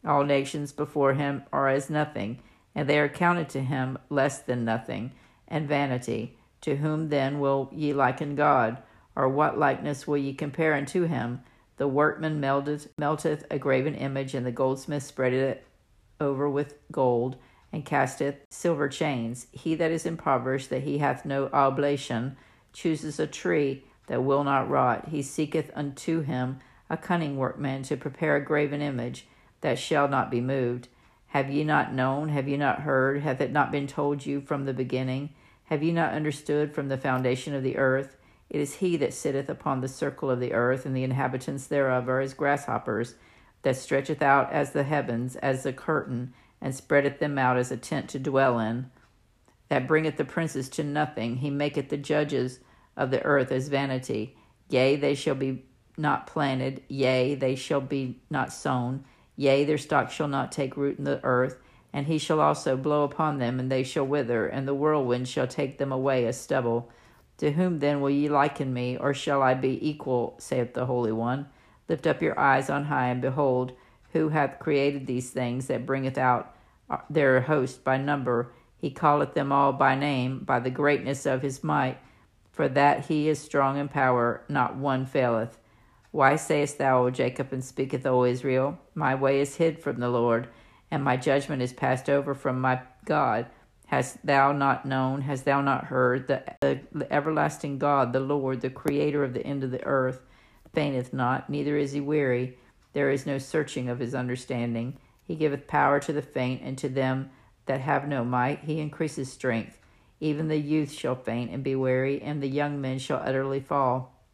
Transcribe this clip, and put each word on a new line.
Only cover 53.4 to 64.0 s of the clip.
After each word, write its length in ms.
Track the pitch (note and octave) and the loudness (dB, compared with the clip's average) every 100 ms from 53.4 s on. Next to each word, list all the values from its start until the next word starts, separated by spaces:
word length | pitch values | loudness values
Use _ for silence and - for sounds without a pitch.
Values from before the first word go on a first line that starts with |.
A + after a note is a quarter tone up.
| B2+ | 2
as 160 | C3 C#3 | -2 -2
vanity. 680 | C#3 C#3 C3 B2+ A2 A2 - _ _ _ | -2 -2 -4 -4 -4 -4 -10 _ _ _
Yea, 260 | B2+ C3 C#3+ | 4 4 4
they 180 | C#3 | 2
shall 220 | C#3 - C3+ | 0 0 0
be 300 | C3+ C3+ - _ _ - | -2 -4 -10 _ _ -4
not 300 | D3+ C#3+ - | 0 0 -2
planted. 560 | - C#3+ C3 C3 C3+ - | -2 0 0 -2 -6 -10
Yea, 480 | C3+ B2+ C3 B2+ C#3 | 0 2 4 2 0
they 200 | C3 C3+ | 0 -2
shall 260 | - C#3+ | -2 -2
be 380 | C3+ C#3 C3 B2+ _ | 0 -4 -4 -8 _
not 220 | C#3+ - | -4 -4
sown. 520 | - D3 B2+ B2 C3+ - _ _ - | -4 -4 -2 -2 -6 -10 _ _ -2
Yea, 280 | C3+ C3+ C#3+ | 4 4 4
their 120 | D3+ | 0
stock 320 | - D3 A#2+ | 2 0 0
shall 180 | - D3 | -2 -2
not 240 | C#3 C#3 | -2 -4
take 260 | - C3+ C#3 | -4 -4 -2
root 200 | C#3 - | -4 -2
in 60 | |
the 160 | C#3+ C3+ | -4 -2
earth. 340 | - B2 B2+ - - - _ | 0 2 0 -4 -20 -20 _
And 140 | C#3+ C#3 | -6 -2
he 100 | D#3+ | -2
shall 240 | - D#3 | 0 2
also 340 | D3+ D3 - C3 | 4 2 0 0
blow 280 | C3+ D3 | 2 2
upon 360 | C#3+ C#3+ D#3 C#3+ | 0 0 -2 0
them, 200 | A#2+ B2+ | -2 -2
and 120 | B2+ | 0
they 120 | C3 | 0
shall 220 | B2+ - | 0 -2